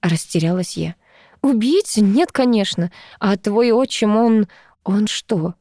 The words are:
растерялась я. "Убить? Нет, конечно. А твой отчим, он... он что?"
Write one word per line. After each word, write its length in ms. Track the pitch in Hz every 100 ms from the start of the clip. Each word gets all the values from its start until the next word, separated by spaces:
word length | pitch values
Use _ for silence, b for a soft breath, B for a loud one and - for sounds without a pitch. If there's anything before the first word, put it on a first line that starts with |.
растерялась 760 | 175 165 - 175 160 180 180 -
я. 180 | 165 170 b b b b
"Убить? 560 | 269 233 233 339 415 -
Нет, 340 | 202 214 349
конечно. 580 | - 254 226 196 - 175 B B B
А 160 | 208 196
твой 380 | - 202 240
отчим, 420 | 226 262 - 220 214
он... 320 | 233 220 208 b b b -
он 220 | 196 214
что?" 480 | - - 208 160 170